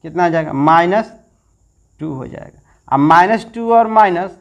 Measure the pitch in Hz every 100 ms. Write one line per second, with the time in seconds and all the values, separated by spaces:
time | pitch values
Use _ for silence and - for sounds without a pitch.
0 | 165 160 175 165 156 139 151 165 170 202
1 | 220 - _ _ _ _ _ _ _ _
2 | 156 135 123 - - _ _ _ _ 135
3 | 147 165 185 226 - 233 233 233 226 220
4 | 208 170 185 -